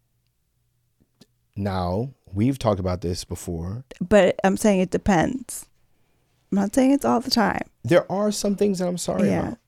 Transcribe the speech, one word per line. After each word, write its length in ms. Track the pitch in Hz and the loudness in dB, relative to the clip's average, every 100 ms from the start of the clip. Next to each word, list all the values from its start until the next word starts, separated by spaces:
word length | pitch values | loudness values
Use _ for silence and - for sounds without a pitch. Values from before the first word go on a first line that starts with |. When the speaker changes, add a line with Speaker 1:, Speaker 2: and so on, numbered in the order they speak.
| _ _ _ _ _ _ _ _ _ _ _ _ _ _ _ - | _ _ _ _ _ _ _ _ _ _ _ _ _ _ _ -8
Speaker 1:
Now, 540 | 101 92 90 92 135 - - | -4 -2 -2 -2 -6 -10 -10
we've 260 | 95 120 139 | 0 0 0
talked 220 | 113 98 | 0 0
about 200 | 92 90 | -2 -4
this 240 | 85 90 | -4 -6
before. 600 | - 90 - 82 87 110 - - | -8 -10 -8 -8 -6 -10 -12 -10
Speaker 2:
But 380 | 180 214 185 - | 2 4 4 2
I'm 120 | 190 196 | 0 2
saying 240 | 220 190 | 2 2
it 100 | 185 | 0
depends. 760 | 185 - 180 160 269 - - - _ _ _ _ _ _ _ - | -2 2 2 2 -2 -10 -16 -16 _ _ _ _ _ _ _ -4
I'm 40 | 190 | -2
not 160 | 202 | 0
saying 180 | 269 262 | 2 4
it's 120 | 285 | 4
all 160 | - 240 | 2 0
the 100 | 240 | 0
time. 320 | 240 196 - - _ | 0 0 0 -6 _
Speaker 1:
There 280 | 120 175 - | 2 2 2
are 200 | 185 214 | -2 -2
some 260 | 208 202 196 | -2 -2 0
things 220 | 208 185 | 0 0
that 100 | 180 | -2
I'm 100 | 175 | -4
sorry 300 | - - 202 | -4 0 0
Speaker 2:
Yeah, 120 | 190 - | 0 -2
Speaker 1:
about, 100 | 233 | -8